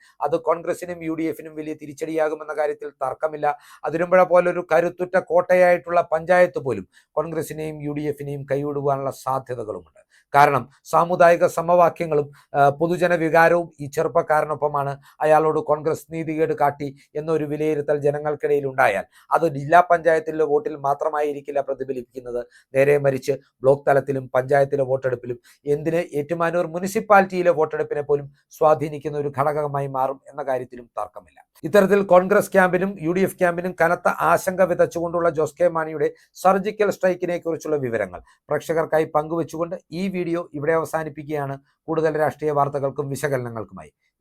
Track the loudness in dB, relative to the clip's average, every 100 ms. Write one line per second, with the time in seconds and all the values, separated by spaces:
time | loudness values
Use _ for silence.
0 | _ -6 -4 -2 -2 -4 -4 -8 -8 -10
1 | -8 -4 -6 -6 -12 -12 -10 -10 -12 -10
2 | -6 -2 -2 -4 -8 -4 -4 -4 -10 -8
3 | -8 -4 -6 -2 -4 -4 -10 -12 -6 -4
4 | 4 4 6 6 4 0 0 2 2 -2
5 | -2 -2 2 2 4 6 6 4 2 0
6 | 0 0 4 4 4 2 -4 -4 -6 _
7 | _ -4 -4 -4 -6 -8 -8 -8 -8 -4
8 | -4 -6 -8 -8 -4 -2 -2 -2 -2 -2
9 | -4 -6 -4 -4 -6 -10 -8 -10 -12 _
10 | _ _ _ 4 6 4 -4 _ -2 0
11 | 2 6 6 6 2 0 2 4 4 2
12 | -2 -2 -2 -8 _ 2 2 4 0 2
13 | 2 2 2 4 6 4 -2 -10 -8 -4
14 | 0 0 2 0 0 -2 -2 -2 -4 -6
15 | _ -2 4 4 4 0 0 -2 -2 -6
16 | -8 -8 -4 -2 -2 0 -2 -2 -10 -12
17 | _ -10 -4 -4 -2 -4 -2 -2 -2 0
18 | 0 -2 -4 -4 0 0 0 0 0 0
19 | -6 _ -2 0 0 -2 2 4 4 2
20 | 2 0 0 -2 0 0 -2 -4 -4 -2
21 | -2 -2 -4 -4 -6 -4 -4 -6 -6 -8
22 | -10 -14 -8 -8 -8 _ _ 2 4 4
23 | 2 0 -2 -6 _ _ 2 4 4 2
24 | 2 -4 -2 -2 2 2 2 0 0 -2
25 | -2 -4 -6 -12 _ _ -4 -2 0 -2
26 | -2 -6 -4 -2 -2 -2 -4 -4 -4 -4
27 | 4 4 4 2 2 2 0 -2 -4 -4
28 | 0 -2 -2 _ _ 0 2 2 0 -8
29 | -8 -6 -6 -2 -2 -2 -2 -4 -4 -2
30 | -4 -4 -12 -10 -6 -6 -6 -16 -14 -10
31 | -10 -12 -20 _ _ _ 0 2 4 2
32 | 4 4 6 2 2 2 4 2 -2 -4
33 | -2 0 0 0 -2 -2 -6 0 0 0
34 | -2 0 2 2 0 0 0 2 0 -2
35 | -4 0 0 0 -2 0 0 0 -4 -2
36 | -4 -4 _ -2 2 2 0 -2 -2 0
37 | 0 0 -4 -4 -4 -6 -2 -2 -2 -4
38 | -4 -8 -18 _ -6 -6 -2 -4 0 0
39 | 0 -2 -2 -4 -4 -6 -8 -8 -10 -8
40 | -6 -4 -4 -4 -6 -6 -2 0 0 -6
41 | -6 -10 -8 -6 -6 -10 _ _ -6 0
42 | 0 2 -2 -2 -2 0 0 -2 -4 -6
43 | -6 -4 -4 -4 -6 -10 -12 -16 -20 _
44 | _ -8